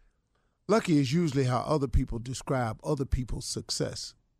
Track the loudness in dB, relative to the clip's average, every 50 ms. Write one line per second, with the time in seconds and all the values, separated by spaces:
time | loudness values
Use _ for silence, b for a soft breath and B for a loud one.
0 | _ _ _ _ _ _ _ _ _ _ _ _ _ 2 2 2 4 4 4 4
1 | 4 4 2 2 2 2 2 2 2 2 2 0 0 0 0 0 2 2 2 2
2 | 2 2 -2 -6 -6 -6 -8 -6 -4 -2 -2 0 0 -2 -4 -6 -4 -2 -2 -2
3 | -2 -2 -2 -2 -2 -2 -6 -8 -6 -6 -8 -8 -6 -6 -4 -4 -4 -4 -6 -8
4 | -12 -14 -14 _ _ _ _ _